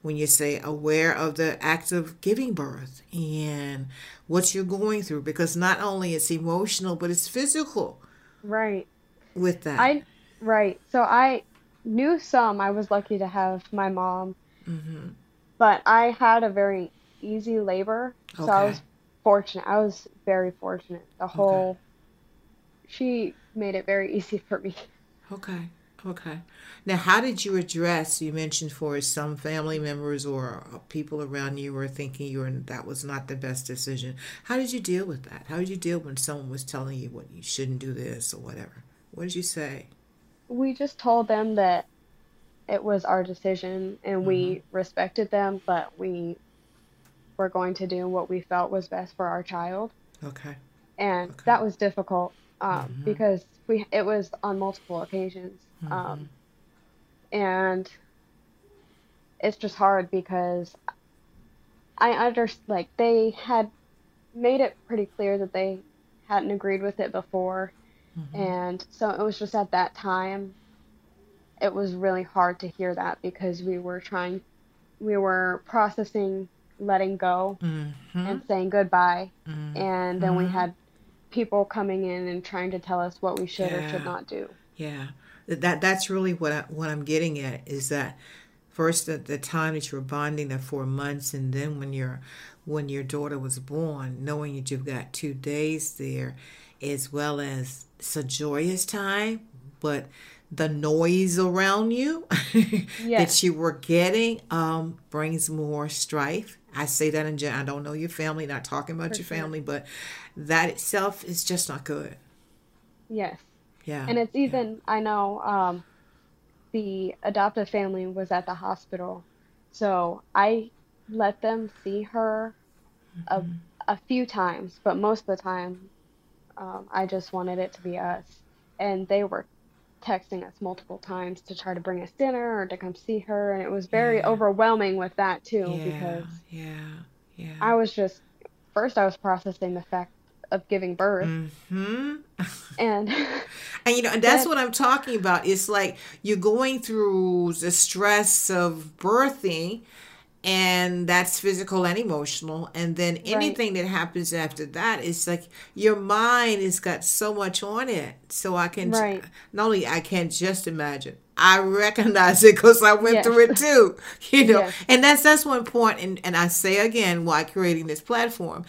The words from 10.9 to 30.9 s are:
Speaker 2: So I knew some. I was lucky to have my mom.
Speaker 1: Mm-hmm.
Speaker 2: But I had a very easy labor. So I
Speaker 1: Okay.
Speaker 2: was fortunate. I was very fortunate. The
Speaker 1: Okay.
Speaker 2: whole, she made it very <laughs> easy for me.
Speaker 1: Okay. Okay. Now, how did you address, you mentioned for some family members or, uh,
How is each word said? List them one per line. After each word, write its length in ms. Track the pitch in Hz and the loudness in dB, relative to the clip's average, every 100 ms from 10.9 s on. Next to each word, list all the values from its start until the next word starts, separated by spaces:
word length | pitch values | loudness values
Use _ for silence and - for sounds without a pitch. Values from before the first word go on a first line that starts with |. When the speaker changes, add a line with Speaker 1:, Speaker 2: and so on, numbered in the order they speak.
Speaker 2:
So 100 | 254 | 0
I 400 | 233 233 262 254 - _ _ _ | 4 6 6 2 -6 _ _ _
knew 360 | 233 220 277 330 | -4 0 2 2
some. 400 | - 262 233 202 | 4 4 4 2
I 100 | 196 | 0
was 180 | 202 202 | -2 0
lucky 280 | 202 202 208 | 0 0 -4
to 80 | 190 | -2
have 380 | 196 185 185 - | 0 -2 -2 -6
my 160 | 208 196 | -2 -2
mom. 480 | 185 185 185 185 185 _ _ - | 0 -2 -2 -6 -10 _ _ -10
Speaker 1:
Mm-hmm. 400 | 165 156 156 170 - _ _ _ _ | -10 -10 -12 -14 -16 _ _ _ _
Speaker 2:
But 240 | 220 196 - | 6 6 6
I 240 | 226 233 | 6 6
had 340 | 233 233 226 | 4 6 6
a 60 | 226 | 4
very 420 | 196 202 190 180 _ _ _ | 2 2 0 -6 _ _ _
easy 380 | 202 214 214 226 | -8 -6 -2 -2
labor. 560 | 202 185 196 220 247 254 - - | 0 -2 0 -2 -4 -10 -20 -6
So 80 | 165 | 4
I 140 | 196 | 4
Speaker 1:
Okay. 60 | 202 | 4
Speaker 2:
was 100 | 208 - _ _ _ | 0 -12 _ _ _
fortunate. 440 | - 202 196 185 - | 4 4 4 -8 0
I 120 | 208 | 2
was 280 | 208 196 - _ - | 2 -2 -18 _ 0
very 240 | 185 185 | 2 2
fortunate. 560 | 180 190 185 - 175 - _ | -4 -6 -6 -8 -16 -16 _
The 60 | |
Speaker 1:
Okay. 80 | 185 | -8
Speaker 2:
whole, 460 | - 196 190 185 185 _ _ _ _ _ _ _ _ _ _ _ | 2 4 4 2 -4 _ _ _ _ _ _ _ _ _ _ _
she 480 | - 254 247 214 - _ | -4 -2 0 -2 -6 _
made 200 | 220 202 | -6 -4
it 120 | 190 190 | -4 0
very 260 | 196 190 | 0 0
<laughs> 60 | 208 | -2
easy 180 | 180 208 | -2 -6
for 200 | - 208 | -4 -6
me. 160 | 196 180 - _ _ _ _ | -6 -12 -18 _ _ _ _
Speaker 1:
Okay. 360 | 196 196 180 170 _ _ _ 185 | -16 -10 -10 -10 _ _ _ -12
Okay. 340 | 175 170 156 - - - - | -12 -12 -14 -16 -20 -20 -14
Now, 120 | - 185 | -4 -2
how 260 | 175 202 | 2 0
did 240 | 254 190 202 | 0 -4 -2
you 100 | 190 | -2
address, 640 | 180 165 170 170 160 - | -2 -2 0 0 -2 -4
you 100 | 156 | -4
mentioned 420 | 156 160 147 156 | -6 -6 -6 -6
for 280 | 135 156 143 | -8 -6 -4
some 360 | 139 - 147 147 | -4 -4 -6 -8
family 400 | 151 156 156 156 | -6 -6 -4 -4
members 480 | 151 147 147 143 143 | -6 -6 -6 -6 -6
or, 400 | 135 127 104 - | -6 -6 -10 -16
uh, 40 | 120 - | -20 -12